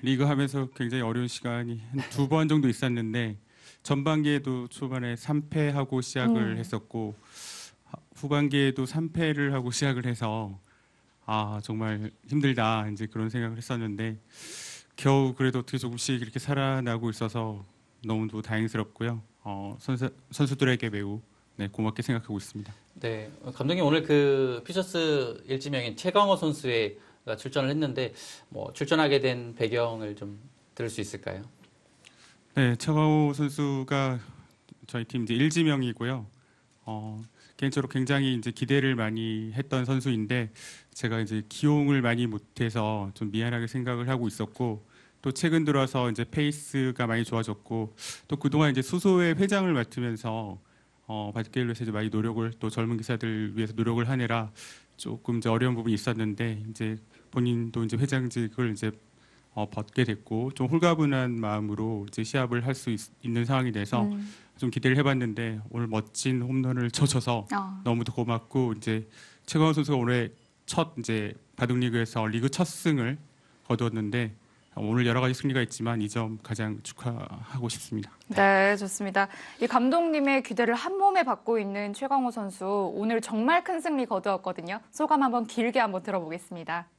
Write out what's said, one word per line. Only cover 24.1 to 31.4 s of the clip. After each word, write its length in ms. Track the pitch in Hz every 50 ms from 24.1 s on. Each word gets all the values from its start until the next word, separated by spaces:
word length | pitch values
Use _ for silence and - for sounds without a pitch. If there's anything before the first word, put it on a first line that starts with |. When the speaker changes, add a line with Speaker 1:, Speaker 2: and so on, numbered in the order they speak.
| 147 147 143 139 139 135 135 127 123 120 -
Speaker 3:
퓨처스 760 | - 175 190 185 185 - 170 165 156 151 143 131 120 - - -
일 140 | - 131 135
지명인 360 | 135 147 143 131 120 117 107
최강호 400 | - - 180 175 202 202 202 196
선수가 1000 | - - 156 147 151 - 127 120 113 110 104 101 - - - - _ _ 123 113 107
출전을 300 | - 131 - 147 135 131
했는데 440 | 143 151 156 139 123 131 127 117 117 - - - - - - _
뭐 240 | - 110 101 - -
출전하게 480 | - 143 135 165 160 156 143 139 139
된 340 | 135 131 123 123 120 120 117
배경을 640 | - 117 110 113 120 117 117 117 113 107 104 101
좀 220 | 101 104 101 101 104 117 - _ _ _ _ _
들을 140 | - 120 113
수 120 | 101 -
있을까요? 420 | 104 - - 98 - - 95 95